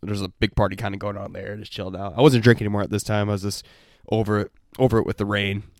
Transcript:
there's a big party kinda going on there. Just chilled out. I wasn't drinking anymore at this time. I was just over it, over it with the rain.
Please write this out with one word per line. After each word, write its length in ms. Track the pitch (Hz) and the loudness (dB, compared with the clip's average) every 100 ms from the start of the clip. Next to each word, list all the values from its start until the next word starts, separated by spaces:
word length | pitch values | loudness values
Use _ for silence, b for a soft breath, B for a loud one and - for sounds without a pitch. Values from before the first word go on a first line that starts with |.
there's 200 | 95 101 | -6 -4
a 80 | 98 | -6
big 260 | - 107 - | -2 0 2
party 200 | 101 95 | 0 0
kinda 220 | 101 98 | -6 -6
going 200 | 104 101 | -8 -8
on 160 | 101 | -10
there. 220 | 92 101 104 | -10 -10 -10
Just 140 | 104 | -12
chilled 240 | - 95 95 | -10 -8 -6
out. 180 | 98 98 | -6 4
I 40 | |
wasn't 220 | 147 127 | 6 8
drinking 220 | 117 110 104 | 6 6 2
anymore 160 | 101 | -2
at 80 | 98 | -2
this 140 | 104 | -4
time. 260 | - 107 104 | -2 -2 0
I 40 | |
was 100 | 101 | -2
just 200 | 101 - b b b b - | -4 -8 b b b b -4
over 280 | 110 104 104 | -2 2 0
it, 120 | 98 _ _ - | -2 _ _ 0
over 180 | 131 113 | 2 4
it 80 | - | 0
with 120 | - | -2
the 80 | 101 | -2
rain. 380 | 101 101 101 - | 0 -2 -4 -8